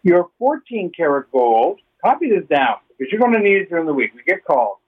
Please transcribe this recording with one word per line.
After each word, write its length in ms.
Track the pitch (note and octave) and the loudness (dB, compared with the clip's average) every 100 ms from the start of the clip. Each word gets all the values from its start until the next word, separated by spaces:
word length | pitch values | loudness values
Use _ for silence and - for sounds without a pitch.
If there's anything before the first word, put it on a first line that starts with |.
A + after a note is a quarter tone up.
Your 260 | F#3+ F3 F3 _ | 2 2 0 _
fourteen 540 | B3+ D4+ _ A#3 F3+ - | -4 -4 _ -8 -8 -4
karat 360 | D#3+ C#3+ - | -2 -2 -2
gold, 480 | C3 A#2+ A2+ C#3 G3+ _ _ G3+ | 0 2 2 0 -4 _ _ 0
copy 240 | C#4 D#4+ | 0 0
this 180 | G3 D3 | -2 0
down 280 | C#3+ B2+ G#2 _ _ | 0 0 -2 _ _
because 140 | C3 | -6
you're 80 | A3 | 0
gonna 200 | A#3+ A3+ | 2 2
need 180 | G3+ G3 | 2 0
it 120 | G3 | 0
during 160 | E3+ D#3+ | -4 -2
the 80 | |
week. 200 | C#3 A#2 | -2 -4
We 80 | - | -6
get 220 | - F#3 - | -4 -4 0
calls. 320 | C#3 A2 G2 | 0 0 -6